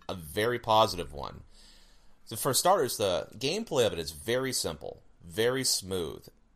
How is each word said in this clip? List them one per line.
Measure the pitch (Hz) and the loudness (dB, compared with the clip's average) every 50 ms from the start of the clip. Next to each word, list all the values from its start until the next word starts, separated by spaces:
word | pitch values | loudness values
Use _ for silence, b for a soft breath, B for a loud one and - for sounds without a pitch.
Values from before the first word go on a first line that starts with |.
| - - | -10 -10
a | 95 | -10
very | 92 80 73 76 104 107 120 120 117 | -10 -10 -6 -2 -2 0 0 0 0
positive | - 113 107 110 110 98 92 87 78 67 | 2 4 6 6 6 6 2 -2 -8 -8
one. | 73 69 64 50 - - - - b b b b b b b b b b b b b b - | -10 -10 -10 -10 -12 -14 -18 -20 b b b b b b b b b b b b b b -16
So | - 117 | -12 -8
for | - - 143 123 | -4 -2 0 2
starters, | - - 175 202 180 135 117 - | 4 6 6 6 6 4 0 0
the | - 104 92 87 - - - 78 | 0 0 2 2 0 -2 -6 -8
gameplay | 107 123 143 180 220 226 - 165 131 117 | -4 -4 -2 -2 -4 -4 0 2 4 4
of | 98 | 4
it | 87 82 | 2 -2
is | 80 76 | -6 -8
very | 78 73 - 113 120 131 135 131 123 | -10 -8 -4 -2 -2 0 0 -2 -2
simple, | - - 90 80 73 - - - - - - - - | -2 -4 -4 -6 -8 -10 -14 -14 -16 -18 -20 -20 -20
very | 82 85 80 104 113 123 131 135 127 | -20 -6 -2 0 2 2 2 0 0
smooth. | - - - 95 92 95 90 82 69 50 - - - - _ _ _ _ | 0 0 -2 -2 -4 -4 -4 -4 -4 -6 -10 -14 -20 -20 _ _ _ _